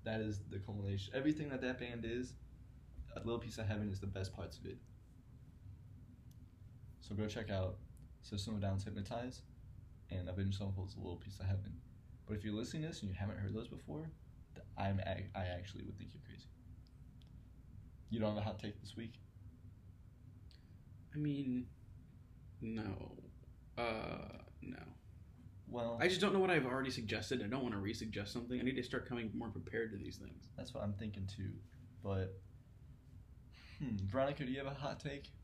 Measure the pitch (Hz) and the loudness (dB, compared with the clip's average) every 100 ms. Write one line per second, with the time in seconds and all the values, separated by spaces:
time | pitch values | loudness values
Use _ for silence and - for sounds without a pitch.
0 | 110 110 110 101 - 95 101 101 98 98 | 2 2 4 2 0 -4 -2 0 2 2
1 | - 131 147 151 147 131 127 123 120 117 | 2 4 6 4 2 2 2 2 0 0
2 | 113 120 127 - - - - - - - | 0 0 0 -6 -14 -14 -14 -14 -12 -10
3 | - - 110 120 117 - 101 104 104 95 | -6 -2 2 2 0 0 2 4 2 2
4 | 98 95 95 - 85 - 92 - - - | 0 0 0 -2 -6 -4 -6 -8 -10 -16
5 | - - - - - - - - - - | -16 -18 -16 -16 -14 -14 -12 -12 -14 -14
6 | - - - - - - - - - - | -14 -14 -14 -14 -16 -14 -14 -14 -14 -12
7 | - 104 107 120 104 98 95 95 - - | -2 2 2 2 4 4 4 2 -8 -12
8 | - - - 101 98 107 98 98 101 98 | -14 -12 -2 0 2 4 6 4 2 -2
9 | 95 117 127 - - - - - - - | 0 0 0 -4 -12 -14 -12 -12 -12 -14
10 | - 92 90 92 98 98 98 95 92 101 | -2 0 2 4 6 4 2 2 0 -2
11 | 90 90 - - 95 98 98 - - - | -2 -4 -6 0 4 4 4 -6 -8 -16
12 | - - - 104 107 104 120 160 156 - | -14 -14 -2 0 2 2 2 0 0 0
13 | 101 92 98 - 101 104 120 - - 151 | 0 2 2 2 2 2 -2 -6 -4 -2
14 | 160 - - - - - - - 98 98 | -2 -6 -14 -14 -12 -12 -8 2 6 6
15 | - 95 98 101 90 87 92 - - - | 4 0 0 0 2 0 -4 -6 -6 -6
16 | - - - - - - - - - - | -8 -8 -10 -12 -12 -14 -14 -14 -14 -14
17 | - - - - - - - - - - | -14 -14 -14 -14 -14 -16 -14 -12 -12 -14
18 | - 110 107 107 101 95 107 - - - | 0 4 6 6 2 2 -2 -4 -8 -6
19 | 113 - - - - - - - - - | -6 -8 -14 -12 -14 -12 -14 -14 -16 -16
20 | - - - - - - - - - - | -16 -16 -16 -14 -14 -16 -16 -16 -14 -14
21 | - 151 151 143 135 123 123 - - - | -6 2 4 4 4 4 2 -8 -14 -14
22 | - - - - - - 110 110 107 95 | -14 -16 -16 -14 -14 -4 0 0 0 -2
23 | 73 - - - - - - - 117 113 | -4 -8 -12 -14 -14 -14 -8 0 2 2
24 | - - - - - - - - - - | 0 -2 -4 -8 -12 -10 -8 -8 -10 -12
25 | - - - - - - - 120 117 117 | -16 -16 -16 -14 -14 -14 -4 0 2 6
26 | 175 180 196 190 190 165 127 131 131 - | 6 8 8 10 10 10 8 4 4 2
27 | 107 110 104 127 101 131 120 101 98 113 | 2 2 4 2 4 4 4 2 2 0
28 | 110 101 101 123 120 123 120 131 123 127 | 0 0 0 -2 0 4 4 4 2 0
29 | - 120 110 117 113 101 - - 113 101 | 2 0 2 0 0 -2 0 2 2 0
30 | - - - - - - - 113 101 101 | -4 -6 -8 -10 -10 -8 -6 0 0 2
31 | 110 98 95 - 98 104 - - - - | -2 0 -2 0 -2 -2 -10 -14 -14 -4
32 | 98 98 92 - - - - - - - | 2 4 2 -2 -12 -16 -16 -16 -16 -16
33 | - - - - - - - - 135 104 | -14 -14 -14 -14 -16 -16 -14 -2 2 4
34 | 98 127 139 147 127 135 139 135 143 - | 4 6 6 6 2 2 0 0 -2 0
35 | 151 143 - - | -2 -4 -6 -14